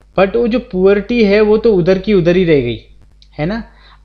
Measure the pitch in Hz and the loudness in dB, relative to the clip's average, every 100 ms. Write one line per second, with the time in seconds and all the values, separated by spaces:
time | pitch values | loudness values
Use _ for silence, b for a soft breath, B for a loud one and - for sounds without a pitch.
0 | _ - 190 226 240 240 - 185 190 202 | _ -2 -2 -2 -2 -4 -6 0 2 2
1 | 196 240 202 208 214 220 233 190 165 190 | -2 0 2 2 2 2 2 0 0 0
2 | 208 196 165 180 170 143 120 107 - - | 0 0 2 0 2 0 -2 -8 -14 -20
3 | - _ _ - 156 226 - b b b | -20 _ _ -10 -8 -8 -12 b b b